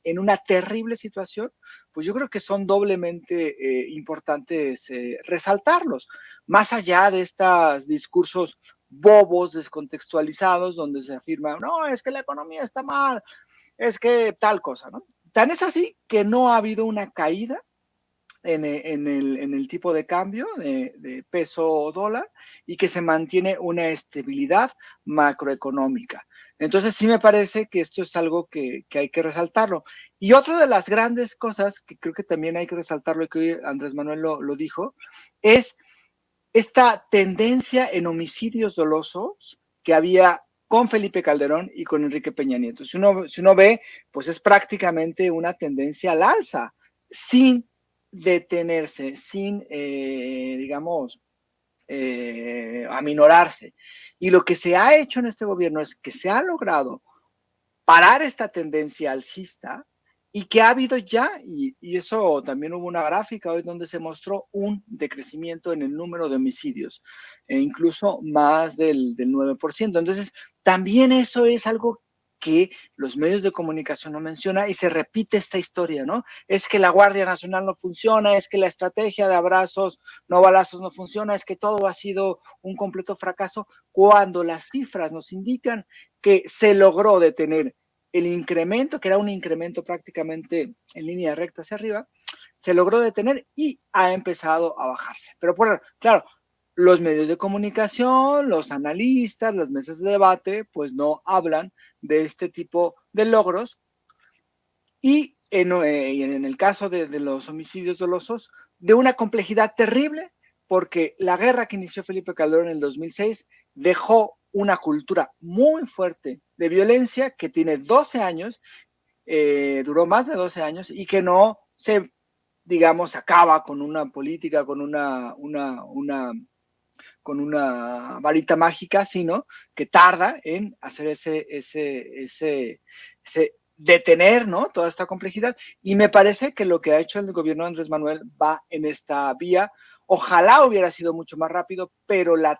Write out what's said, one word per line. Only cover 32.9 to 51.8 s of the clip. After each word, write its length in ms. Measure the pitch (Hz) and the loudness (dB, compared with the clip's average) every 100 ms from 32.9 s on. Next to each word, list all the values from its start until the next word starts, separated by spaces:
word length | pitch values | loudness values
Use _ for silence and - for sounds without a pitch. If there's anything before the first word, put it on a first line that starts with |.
| 151 151 160 | -6 -4 -4
y 40 | 160 | -4
que 100 | 160 | -2
hoy 180 | 165 165 | -2 -4
Andrés 280 | 143 139 143 | -8 -8 -8
Manuel 280 | 139 147 156 | -8 -8 -6
lo, 200 | 160 151 | -4 -4
lo 140 | 139 | -6
dijo, 400 | 143 156 - 214 - - - - _ | -8 -8 -8 -10 -12 -20 -20 -20 _
es 320 | 214 240 240 - _ _ _ _ _ _ _ | 4 4 4 -8 _ _ _ _ _ _ _
esta 540 | 226 226 - 247 214 _ | 0 2 4 4 2 _
tendencia 800 | 208 190 185 220 254 - 254 247 | 2 2 0 0 0 0 -2 -2
en 140 | 190 170 | -2 -4
homicidios 720 | 165 165 - 226 226 214 - | -6 -6 -6 -6 -4 -4 -2
dolosos 840 | 156 156 160 175 240 415 - - _ _ | 0 -2 -4 -10 -10 -12 -20 -20 _ _
que 120 | - | 2
había 500 | 160 170 185 180 170 _ _ - | 2 6 6 6 4 _ _ 0
con 200 | 226 240 | 2 2
Felipe 360 | 220 196 190 | 0 -2 -2
Calderón 480 | 175 147 143 151 185 | 0 0 0 -2 -4
y 80 | - | -12
con 220 | 165 156 | -6 -4
Enrique 260 | 147 143 139 | -2 -6 -8
Peña 260 | 135 139 123 | -6 -4 -4
Nieto. 280 | 120 117 | -4 -8
Si 140 | 139 180 | -10 0
uno, 280 | 196 190 175 | 2 2 -2
si 140 | - | 2
uno 160 | 185 190 | 4 8
ve, 240 | 196 226 - - _ | 8 6 -2 -20 _
pues 160 | - 143 | -10 -8
es 100 | 165 | -2
prácticamente 920 | - 202 - 202 185 165 165 160 185 | 4 4 4 -4 -2 -2 -4 -2 -2
una 220 | 165 170 | -2 -4
tendencia 580 | 175 160 135 143 147 185 | -6 -6 -4 -6 -4 -2
al 100 | 160 | 2
alza, 500 | 196 440 254 143 117 _ _ _ _ | 4 2 -2 -8 -10 _ _ _ _
sin 580 | - - 247 262 247 - _ _ _ _ | -20 0 4 6 4 -2 _ _ _ _
detenerse, 1040 | 185 170 175 175 175 170 165 151 - 135 135 | -6 0 0 0 -4 -2 -4 -4 -8 -12 -12
sin, 500 | - 196 196 202 - | -14 -10 -8 -8 -10
eh, 840 | 147 143 139 135 135 127 131 127 131 | -12 -10 -8 -8 -8 -8 -8 -8 -10
digamos, 640 | 135 143 160 170 123 - _ _ _ _ _ _ | -10 -10 -6 -6 -8 -14 _ _ _ _ _ _